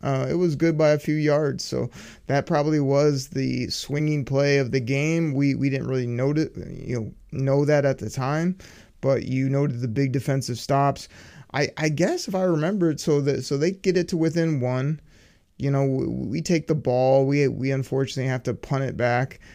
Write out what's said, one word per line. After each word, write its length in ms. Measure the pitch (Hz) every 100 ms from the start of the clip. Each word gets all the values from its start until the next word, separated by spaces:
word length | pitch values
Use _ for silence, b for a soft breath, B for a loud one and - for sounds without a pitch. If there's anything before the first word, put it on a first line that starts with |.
Uh, 240 | - 131 131
it 60 | 170
was 200 | 175 143
good 220 | 165 151
by 120 | 151
a 100 | 151
few 160 | - 151
yards. 480 | 147 147 147 -
So 260 | - 131 120 B B B -
that 180 | 139 -
probably 340 | 156 147 156
was 500 | 135 139 151 143 131
the 380 | 135 135 127 123
swinging 560 | - - 147 151 151 123
play 320 | 135 143 139
of 140 | 127
the 100 | 131
game. 520 | 120 135 151 165 160
We, 220 | 135 139 135
we 140 | 139
didn't 180 | 135 127
really 200 | 131 120
note 300 | 120 135 151
it, 140 | 156 -
you 400 | 87 85 82 120
know, 120 | 110 - -
know 340 | 147 135 139 147
that 200 | 147 139
at 120 | 135
the 120 | 107
time, 480 | - 127 156 170 185 B B B _
but 220 | 131 131
you 260 | - 131 135
noted 320 | 139 143 120
the 60 | 127
big 240 | 107 139
defensive 480 | 131 139 135 123 117
stops. 480 | - 139 139 135 - B B B B
I, 160 | 135 147 -
I 100 | 156
guess 400 | 143 185 349 -
if 80 | 185
I 80 |
remembered, 560 | 185 160 156 208 170 -
so 220 | - 147
that, 220 | 143 131
so 120 | 127 139
they 160 | 165
get 240 | 190 190 180
it 140 | 175
to 80 | 175
within 420 | 160 165 165 147
one. 400 | 123 127 139 156 b b b b b -
You 140 | 143
know, 140 | 139 139
we, 220 | 131 113
we 340 | 123 131 139
take 260 | 156 165 -
the 80 | 151
ball. 500 | 131 123 131 135 135
We, 220 | 143 139
we 240 | 104 135
unfortunately 580 | 135 131 135 135 135 131
have 140 | 127
to 100 | 127
punt 300 | 110 - 135
it 140 | 135 104
back. 420 | 120 120 131 - B